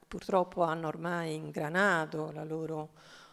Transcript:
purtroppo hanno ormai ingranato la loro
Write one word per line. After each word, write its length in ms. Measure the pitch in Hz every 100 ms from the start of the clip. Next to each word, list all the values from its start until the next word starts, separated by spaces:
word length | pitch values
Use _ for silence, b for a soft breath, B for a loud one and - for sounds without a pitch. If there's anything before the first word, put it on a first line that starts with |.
| -
purtroppo 560 | 180 - 196 180 185
hanno 240 | 170 160 160
ormai 480 | 165 170 175 165 156
ingranato 960 | 151 147 151 175 202 170 156 160 156
la 100 | 151
loro 480 | 156 160 160 156 156 - B B B